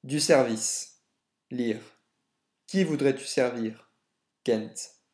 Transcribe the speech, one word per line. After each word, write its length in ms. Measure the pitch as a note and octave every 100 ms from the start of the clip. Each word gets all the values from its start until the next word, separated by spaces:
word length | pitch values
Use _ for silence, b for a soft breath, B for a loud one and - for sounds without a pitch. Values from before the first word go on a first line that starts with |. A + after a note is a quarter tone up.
Du 160 | B2+ D3
service. 840 | - D3 B2 A2 - - - _ _ _ _ _ _
Lear. 300 | B2+ A#2 G#2 - _ _ _ _ _ _ _ -
Qui 180 | F#3+
voudrais-tu 400 | E3+ D3 C#3 C3+
servir ? 680 | - - B2 A#2+ A2 A2 _ _ _ _ _ _
Kent. 520 | - A2 F#2+ - - _ _